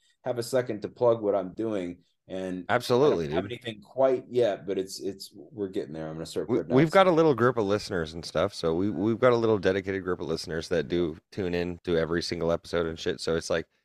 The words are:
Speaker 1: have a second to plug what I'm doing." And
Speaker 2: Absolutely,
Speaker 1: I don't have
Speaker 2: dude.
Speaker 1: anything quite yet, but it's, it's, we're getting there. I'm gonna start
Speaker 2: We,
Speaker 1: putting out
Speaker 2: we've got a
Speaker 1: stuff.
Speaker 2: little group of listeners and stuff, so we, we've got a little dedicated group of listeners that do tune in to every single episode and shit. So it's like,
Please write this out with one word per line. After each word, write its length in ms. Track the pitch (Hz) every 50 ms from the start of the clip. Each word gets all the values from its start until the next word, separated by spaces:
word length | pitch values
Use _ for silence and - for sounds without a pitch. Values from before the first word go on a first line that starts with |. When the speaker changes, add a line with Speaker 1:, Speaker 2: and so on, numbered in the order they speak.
| _ _ _ _ -
Speaker 1:
have 160 | 127 123 120
a 40 | 117
second 380 | - - 127 120 - 110 104
to 60 | 104 92
plug 320 | - - 123 120 117 113
what 140 | 107 101 98
I'm 180 | 101 92 92 87
doing." 440 | 95 110 113 107 98 90 87 90 - _ _ _ _ _
And 380 | - 92 92 95 92 92 92 - -
Speaker 2:
Absolutely, 560 | 110 123 123 - 123 120 143 151 110 85 80
Speaker 1:
I 20 |
don't 80 | 73 76
have 80 | 87 95 104
Speaker 2:
dude. 100 | 123 120 -
Speaker 1:
anything 160 | 117 110 104
quite 420 | 107 - - 127 131 135 131 123 - -
yet, 360 | 120 123 120 107 98 85 -
but 120 | 95 95
it's, 240 | 95 95 95 - -
it's, 300 | 76 95 95 - - - -
we're 320 | 98 71 - - 107 101
getting 240 | 95 92 101 73 65
there. 160 | 78 78 78
I'm 60 | 80 80
gonna 120 | 80 82
start 240 | - - - 80 85
Speaker 2:
We, 100 | 120 -
Speaker 1:
putting 120 | - -
out 40 | 123
Speaker 2:
we've 120 | 131 160 160
got 160 | 175 196 190
a 40 | 185
Speaker 1:
stuff. 80 | 170
Speaker 2:
little 160 | 156 165 160 139
group 220 | 113 117 127 127
of 80 | 117 104
listeners 480 | 98 101 104 - - 104 87 80 76 80
and 100 | 85 76
stuff, 300 | - - 76 90 101 -
so 200 | - - 82 82
we, 160 | 85 95 107
we've 300 | 98 73 98 110 117 104
got 140 | 131 127 120
a 20 |
little 220 | 117 113 113 110
dedicated 480 | 101 87 95 92 98 92 98 98 98 87
group 160 | 92 90 80
of 60 | 87
listeners 420 | 73 80 78 - 87 80 82 80 -
that 180 | 90 82 73
do 300 | 65 87 87 87 80 78 - _ _ -
tune 200 | - 98 87 87
in 260 | 87 87 90 87 85 -
to 140 | - 87
every 260 | 82 82 78 85 87 82
single 260 | - 90 85 82 82 82
episode 320 | 82 - - - 85 85
and 100 | 82 82
shit. 220 | 82 - 87 76 -
So 160 | - - 82
it's 140 | 82 - -
like, 160 | 90 85 82 _ _ _